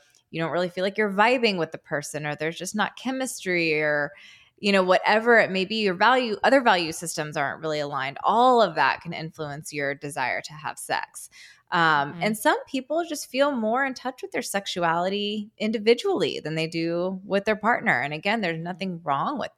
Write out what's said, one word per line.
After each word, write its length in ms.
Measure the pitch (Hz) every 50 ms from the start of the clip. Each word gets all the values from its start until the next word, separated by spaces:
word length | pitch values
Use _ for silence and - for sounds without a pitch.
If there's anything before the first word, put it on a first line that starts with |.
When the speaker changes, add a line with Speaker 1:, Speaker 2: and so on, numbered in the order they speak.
| _ _ _ _ _ _
Speaker 1:
you 100 | - 160
don't 100 | 165 160
really 160 | 139 170 180 180
feel 160 | 175 185 185
like 140 | 202 196 208
you're 160 | 214 208 196
vibing 440 | 190 208 240 247 262 233 220 196 185
with 140 | 160 -
the 60 | - -
person, 480 | - - 160 147 147 - - 147 151
or 100 | 147 147
there's 220 | 143 151 160 170 -
just 180 | 175 185 -
not 220 | 208 202 - - -
chemistry, 840 | - 240 262 262 262 262 - - - 185 180 175 165 160 151 151
or, 300 | 151 151 147 147 147 147 - - - - - - _ _ _ _
you 140 | - 208
know, 120 | 196 196 185
whatever 540 | 180 185 175 - - 208 220 226 233 240 226
it 140 | 180 143
may 140 | 185 190 190
be, 100 | 185 220 220
your 120 | 214 196 180
value, 440 | 180 208 220 254 262 254 233 208 - -
other 180 | 214 254 -
value 320 | 247 240 196 180 175 156 160
systems 420 | - - 165 - - 151 151 147
aren't 260 | 156 143 135 95 -
really 180 | 160 160 151 151
aligned. 380 | 147 143 143 135 131 135 139 - -
All 380 | - 190 226 247 254 254 233
of 140 | 220 185 160
that 260 | 156 143 131 - -
can 100 | - 165 170
influence 600 | 92 156 160 - - 156 147 143 147 151 - -
your 200 | 147 143 139 139
desire 480 | 139 - 147 139 147 131 123 92 101
to 120 | - - -
have 260 | 151 151 131 - -
sex. 500 | - - 139 - - - _ - - - _ - - - - _ _ _ -
Um, 380 | 175 165 160 156 147 143 147 143
Speaker 2:
Mm-hmm. 100 | 170 175
Speaker 1:
and 140 | 208 220 214
some 260 | - 302 349 466 554
people 380 | - - 262 254 - 302 330 349
just 260 | 339 320 285 - -
feel 220 | - 254 277 294
more 320 | 294 247 220 214 226 254 277
in 80 | 269 254
touch 280 | - - 254 269 -
with 100 | - 392
their 100 | - -
sexuality 1080 | - - - 196 196 - - 185 170 165 165 170 175 190 196 202 208 208 208 214 208 214 _ _
individually 800 | 208 214 220 233 208 220 240 - - 403 381 269 175 131 67 -
than 140 | - 151 156
they 120 | 160 160 160
do 520 | 165 165 165 165 170 170 175 185 190 185 190
with 180 | 202 190 202 196
their 140 | - 214 208
partner. 420 | 202 214 240 - - 214 156 120
And 140 | 127 143 151
again, 260 | 156 156 202 214 233
there's 200 | 208 170 165 160
nothing 400 | 165 175 180 165 190 190 180 165 170
wrong 340 | 156 139 139 160 208 302 247
with 140 | - - -